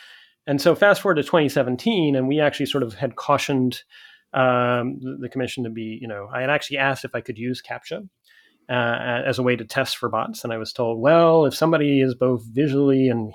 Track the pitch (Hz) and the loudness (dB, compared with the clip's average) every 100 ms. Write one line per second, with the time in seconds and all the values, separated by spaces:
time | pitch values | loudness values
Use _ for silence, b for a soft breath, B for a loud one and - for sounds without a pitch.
0 | B B B B - 139 175 156 202 196 | B B B B -4 2 2 4 4 4
1 | 202 160 139 170 143 143 123 123 226 214 | 2 0 2 2 2 2 0 0 0 2
2 | 156 135 131 147 147 - 139 143 120 104 | 2 2 0 2 0 0 -4 -2 -4 -4
3 | 135 - - 139 - 135 127 - - B | -6 -6 -2 0 2 2 0 -2 -14 B
4 | B B _ 135 131 123 123 123 120 139 | B B _ 0 2 2 2 0 -2 -8
5 | 127 139 123 131 123 - 117 110 110 110 | -12 -10 -8 -6 -6 -6 -8 -8 -10 -10
6 | 117 104 104 123 131 147 - 143 135 127 | -10 -10 -8 -6 -2 -2 -2 -2 -2 -2
7 | 135 120 - 107 123 127 - 120 - 175 | -6 -8 -8 -8 -6 -6 -10 -14 -10 -12
8 | 196 _ b b b b - 123 117 117 | -12 _ b b b b -4 -2 0 -2
9 | 120 120 135 127 123 120 110 139 131 - | -4 -4 -2 0 0 0 -2 -4 -4 -4
10 | 120 110 123 220 123 113 110 - 120 113 | -4 -4 -6 -8 -8 -6 -8 -4 -4 0
11 | 135 165 165 165 143 - 160 160 147 139 | 4 6 6 6 4 2 2 2 4 4
12 | 131 127 127 123 113 113 151 139 143 135 | 2 2 0 0 -2 -2 0 2 4 4
13 | 131 117 110 | 4 2 -4